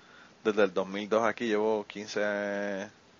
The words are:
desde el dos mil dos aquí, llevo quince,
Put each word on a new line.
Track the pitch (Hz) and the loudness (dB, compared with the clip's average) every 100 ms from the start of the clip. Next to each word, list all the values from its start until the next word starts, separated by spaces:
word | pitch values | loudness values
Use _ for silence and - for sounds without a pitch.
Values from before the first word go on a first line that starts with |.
| - - - - | -20 -20 -20 -4
desde | 113 104 | 0 4
el | 98 | 4
dos | 90 95 | 2 -4
mil | 98 104 | -4 0
dos | 110 | 2
aquí, | 113 - 117 | 2 0 0
llevo | 104 110 107 104 | 2 2 0 -4
quince, | 101 107 107 104 101 101 101 101 98 104 - - | -10 -6 -2 0 0 -2 -2 -4 -6 -8 -14 -20